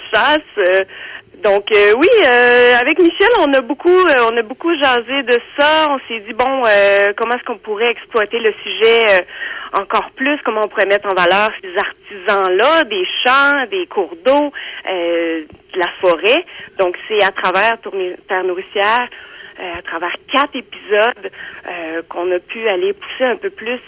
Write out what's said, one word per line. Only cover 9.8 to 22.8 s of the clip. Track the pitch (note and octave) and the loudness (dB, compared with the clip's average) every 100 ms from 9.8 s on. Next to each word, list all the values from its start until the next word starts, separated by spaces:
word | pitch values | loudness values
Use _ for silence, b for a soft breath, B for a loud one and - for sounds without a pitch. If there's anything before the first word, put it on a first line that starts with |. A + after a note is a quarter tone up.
| G3 A3 - - | -4 -4 -4 -4
plus ? | C4+ D4 | -4 -2
Comment | B3+ A3 G#3+ | -4 -4 -2
on | |
pourrait | - G3 | -2 0
mettre | G3+ G3+ | 0 0
en | |
valeur | F#3 F3 F#3+ G#3+ - | 0 2 2 0 -4
ces | F#3+ F3 | -8 -6
artisans-là, | - - - G3+ F3+ G3+ F#3+ F#3 C4 E4 | -6 -8 -18 -8 -2 0 0 2 2 2
des | B3+ G3+ F3+ - | 0 -4 -4 -2
champs, | B3 C4+ C#4+ C#4+ A#3+ | 0 2 2 0 -2
des | G3 F3 | -6 -6
cours | - E3+ E3 B3 | -4 -6 -2 2
d'eau, | C#4+ D4 - B B - | 2 0 -6 B B -8
euh, | F#3 E3+ E3+ E3 D#3+ D3+ - _ | -4 -2 -2 -2 -6 -10 -18 _
de | F#3 | -4
la | F3 - | -4 0
forêt ? | F#3 E3 F#3+ D4+ - B B - | 0 2 2 0 -2 B B -4
Donc, | F#3 F3 - | -4 -4 -4
c'est | G#3+ | 0
à | F#3+ | 0
travers | G3 G3+ F#3 A3 A3+ | 0 -2 0 0 -2
Tourni-, | G#3 F#3+ F3+ - - | -6 -8 -8 -8 -6
Terre | F#3+ | -4
nourricière, | F#3 F3 F#3+ G#3 G3+ A#3 B3 B B B B B | -4 -6 -6 -2 0 0 -2 B B B B B
euh, | F#3 E3+ | -12 -12
à | |
travers | - E3 F3 - - | -10 -8 -8 -8 -4
quatre | C#4 C#4+ C4 | -2 -2 -6
épisodes, | - - F3+ G#3 A3+ A#3 F#3+ B B B - | -12 -16 -2 0 0 -2 -10 B B B -14
euh, | F3 D#3+ E3 E3+ | -12 -10 -10 -8
qu'on | F3 F3+ | -6 -2
a | F3+ | -4
pu | - A3+ A3 | -4 -6 -4
aller | F#3 | -2